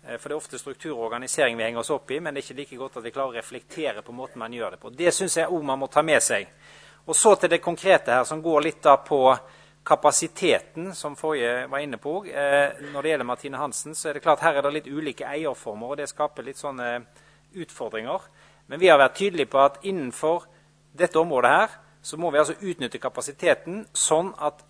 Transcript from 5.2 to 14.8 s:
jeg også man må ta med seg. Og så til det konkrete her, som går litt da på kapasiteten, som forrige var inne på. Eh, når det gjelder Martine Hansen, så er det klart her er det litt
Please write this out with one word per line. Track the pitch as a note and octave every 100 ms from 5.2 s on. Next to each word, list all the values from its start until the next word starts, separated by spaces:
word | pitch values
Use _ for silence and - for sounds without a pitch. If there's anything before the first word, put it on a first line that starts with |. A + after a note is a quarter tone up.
| F#3+ E3
jeg | D#3+
også | F3 D3
man | C3+
må | C3+
ta | D3
med | D#3+ C#3
seg. | - G#2+ G2 _ - - - _ -
Og | D#3+
så | A3 F#3+
til | F3
det | E3
konkrete | F3+ E3+ F#3+ E3+ -
her, | B2 B2
som | D#3
går | D#3+ D3+ D#3+
litt | -
da | D#3 C3+
på | - D3 C3 B2+ - - - _ -
kapasiteten, | - - - E3 - F3+ G#2+ - - F3+
som | E3+ D3+ C#3
forrige | D#3 D3 A#2+ B2 C3
var | C3+
inne | D3 A#2
på. | D3 E3+ F#3+
Eh, | C#3 C#3+ C#3+ C#3+ - C#3+
når | C#3+
det | D3+
gjelder | D3+ B2
Martine | B2 C#3+ C3+
Hansen, | C#3+ - D3 D#3
så | D#3+
er | C#3+
det | E3
klart | D3
her | D#3+ C#3+
er | C#3
det |
litt | D3+